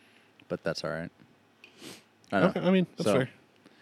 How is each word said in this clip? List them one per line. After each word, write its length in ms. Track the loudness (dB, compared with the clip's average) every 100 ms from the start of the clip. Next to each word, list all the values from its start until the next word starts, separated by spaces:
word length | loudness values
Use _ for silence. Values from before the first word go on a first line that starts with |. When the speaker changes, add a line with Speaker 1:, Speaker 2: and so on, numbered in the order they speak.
| _ _ _ _ -8
Speaker 1:
But 140 | -6
that's 220 | -4 -6
all 60 | -6
right. 200 | -6 -8 -14 -20 _ _ _ -20 -20 -20 -20 _ _ _
I 80 | 2
know. 60 | 2
Speaker 2:
Okay, 140 | 2
I 100 | 2
mean, 160 | 2 2 -2
that's 80 | 0
Speaker 1:
So, 40 | 2
Speaker 2:
fair. 140 | 0 -6 _ _ -20 _